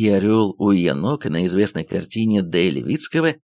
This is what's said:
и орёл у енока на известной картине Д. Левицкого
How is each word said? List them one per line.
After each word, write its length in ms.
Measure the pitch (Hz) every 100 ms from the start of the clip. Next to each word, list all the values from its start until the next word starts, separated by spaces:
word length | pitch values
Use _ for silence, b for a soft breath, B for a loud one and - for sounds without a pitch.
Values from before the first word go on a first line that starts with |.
и 80 | 110
орёл 460 | 101 101 110 104 92
у 120 | 104
енока 580 | 95 87 69 95 147 -
на 160 | 82
известной 400 | 90 90 101 -
картине 580 | 78 - 85 113 113 104
Д. 280 | 87 87 90
Левицкого 640 | 67 60 - - 160 160 -